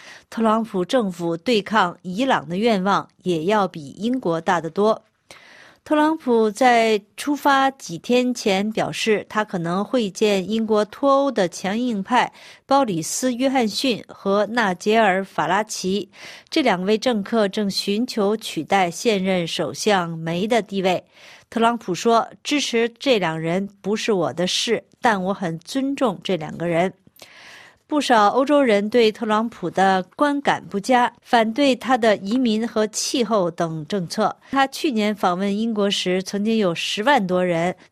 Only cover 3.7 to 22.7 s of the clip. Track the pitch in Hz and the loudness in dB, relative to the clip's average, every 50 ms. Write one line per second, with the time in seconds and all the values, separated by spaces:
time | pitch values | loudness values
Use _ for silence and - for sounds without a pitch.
3.7 | - 165 143 135 - - 208 247 254 254 - 175 165 160 165 196 180 165 156 160 | -4 -8 -14 -14 -10 -6 -4 -4 -2 -2 -2 -2 -2 -2 0 0 0 0 -2 -4
4.7 | - 196 208 220 214 - _ _ _ _ _ - - - - - - - - - | -2 0 2 2 0 -2 _ _ _ _ _ -20 -20 -20 -20 -20 -20 -20 -20 -20
5.7 | - _ - - 302 302 302 311 320 311 - 254 233 226 220 214 208 - 262 247 | -20 _ -4 0 2 2 2 2 0 0 0 2 2 2 2 2 2 2 4 4
6.7 | 240 233 226 220 220 202 - _ _ - - 294 294 269 - 285 277 269 269 269 | 6 4 4 2 2 0 -2 _ _ -8 -4 -4 -2 0 2 2 4 4 2 2
7.7 | 269 - - - 170 151 - - 247 247 247 254 240 - - 214 190 190 208 220 | 0 -4 -10 -12 -12 -8 -2 0 0 2 2 0 -2 -2 -2 0 0 0 0 -2
8.7 | 220 190 147 - 160 - - 226 208 175 - - - 214 214 - - 175 165 170 | -2 -2 -2 -2 -4 -2 0 0 0 0 -2 -4 -4 -4 -4 -2 -4 -4 -4 -2
9.7 | 175 196 202 - 269 254 214 185 - - 220 208 202 190 175 190 220 226 226 208 | -2 -4 -2 -2 -2 -2 -2 -2 -2 0 0 2 2 0 -2 -2 -2 -2 0 0
10.7 | 214 208 208 208 - - 277 277 269 277 277 277 226 214 185 170 - - - 185 | 2 0 0 -2 -4 -2 2 2 4 4 2 0 0 0 -2 -2 -2 -6 -6 -4
11.7 | 208 233 254 247 220 196 190 - 254 233 185 - - - - - - - _ - | -4 -2 -2 -2 -4 -4 -2 0 2 2 2 0 -4 -12 -20 -20 -20 -10 _ 2
12.7 | 262 277 269 220 170 160 156 - - - 254 254 240 233 269 269 262 262 226 208 | 2 2 2 2 -2 -4 -4 -6 -4 -4 -2 -2 0 0 0 0 2 2 0 0
13.7 | 196 - - 262 208 143 - - - - - 196 196 208 208 202 233 247 220 190 | -2 -2 -2 -2 -2 -2 -6 -14 -14 -6 -2 0 0 0 0 0 0 0 0 0
14.7 | 180 - - 208 220 226 220 190 180 190 196 - - 170 151 156 185 208 220 - | 0 -2 0 2 4 4 4 4 2 0 -2 -4 -4 -2 0 0 0 0 -2 -4
15.7 | - - - 185 196 208 - - _ - - - - - - - - 320 262 233 | -6 -6 -4 -4 -4 -4 -6 -8 _ -20 -20 -20 -20 -20 -10 -4 0 2 2 2
16.7 | 185 175 185 202 220 214 - 262 233 202 190 - 233 226 208 190 - 220 208 196 | 2 2 2 0 0 2 2 0 0 -2 -2 -2 0 0 0 0 0 -2 -2 -2
17.7 | - - - 202 202 220 247 - - 226 196 202 226 233 - - - 165 139 - | -2 -4 -2 -2 0 0 -2 -2 -2 0 0 0 0 -2 -4 -8 -8 -6 -4 0
18.7 | 202 196 180 170 165 - - 240 208 190 185 190 185 180 170 160 - - 160 117 | 2 2 2 0 -2 -2 0 0 0 2 0 0 0 0 -2 -4 -4 -4 -4 -4
19.7 | - - - 220 202 185 170 170 165 165 160 165 170 175 214 214 247 220 202 - | -4 -2 0 2 2 2 0 -2 -6 -6 -6 -4 -4 -2 0 0 0 0 0 -2
20.7 | 196 196 180 190 175 - - _ _ - - - - - _ - - 220 226 240 | -4 -2 0 0 0 -2 -4 _ _ -20 -20 -20 -20 -20 _ -6 -2 0 2 2
21.7 | 240 220 - 190 170 - - 233 226 220 - - - - - - 294 277 - - | 0 -2 -4 -6 -4 -2 2 2 2 2 2 -2 -8 -12 -6 -2 -2 -2 -2 -2